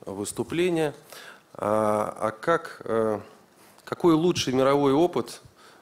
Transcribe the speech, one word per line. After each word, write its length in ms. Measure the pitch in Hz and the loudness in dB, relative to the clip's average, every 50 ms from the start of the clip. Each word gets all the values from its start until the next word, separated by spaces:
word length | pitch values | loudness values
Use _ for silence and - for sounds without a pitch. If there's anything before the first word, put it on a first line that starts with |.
| - | -14
выступления. 880 | - 98 95 104 - - - 117 - 151 160 180 180 170 160 156 147 131 - - - - - - - - - _ _ - | -10 -8 -8 -8 -6 -6 -6 -6 -4 -2 -2 0 0 0 0 0 -2 -4 -8 -14 -20 -20 -20 -20 -20 -20 -20 _ _ -10
А, 640 | - - 104 107 110 107 107 107 107 104 - - - | -6 -2 0 2 2 2 2 2 0 -2 -4 -4 -4
а 100 | - 110 | -4 -6
как, 520 | - - - 170 170 160 - - - - - | -6 -4 -2 0 0 0 -2 -6 -14 -12 -6
э, 360 | - 110 113 110 110 107 101 101 - - - _ _ _ _ - - - - - | -4 -2 0 0 0 -2 -4 -6 -12 -20 -20 _ _ _ _ -20 -20 -20 -20 -16
какой 300 | - - - - 175 160 | -12 -4 0 4 4 4
лучший 380 | 156 165 180 165 - - 143 123 | 4 4 2 0 0 -2 0 2
мировой 400 | 131 135 135 139 143 143 139 135 | 2 4 4 4 4 4 4 4
опыт, 480 | 143 175 175 175 127 113 - - - - - _ _ - - - - | 4 2 2 0 -2 -6 -6 -10 -18 -20 -20 _ _ -20 -20 -20 -20